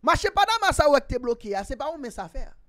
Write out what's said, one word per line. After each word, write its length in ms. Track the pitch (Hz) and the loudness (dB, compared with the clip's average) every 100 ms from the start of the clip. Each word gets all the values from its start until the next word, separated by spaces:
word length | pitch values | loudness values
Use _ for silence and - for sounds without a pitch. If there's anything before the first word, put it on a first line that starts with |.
Marché 280 | 285 339 403 | 2 2 0
Panama, 420 | - 403 453 392 | 2 2 2 0
ça, 160 | - 302 | 4 4
ouais, 100 | 277 | 4
que 60 | - | 2
t'es 120 | 247 | -6
bloqué, 360 | 247 233 214 196 | -4 -6 -4 -6
hein, 80 | 202 | -6
c'est 120 | 247 | -8
pas 140 | 285 | -8
où, 40 | 330 | -8
mais 140 | 254 | -12
ça 160 | - 175 | -12 -12
fait. 220 | 180 175 - | -10 -10 -14